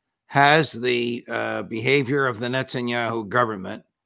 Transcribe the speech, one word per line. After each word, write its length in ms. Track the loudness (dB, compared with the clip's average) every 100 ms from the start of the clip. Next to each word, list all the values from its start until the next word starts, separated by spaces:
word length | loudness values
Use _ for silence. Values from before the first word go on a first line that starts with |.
| _ _ _
Has 460 | 4 6 6 4
the, 540 | -2 -2 0 0 -4 -6
uh, 360 | -6 -4 -6
behavior 600 | -6 -4 2 2 2 0 0
of 140 | -2
the 80 | -4
Netanyahu 800 | -2 -2 -4 -4 -2 -2 -4 -2
government, 560 | 0 0 -2 -8 -12 -16 _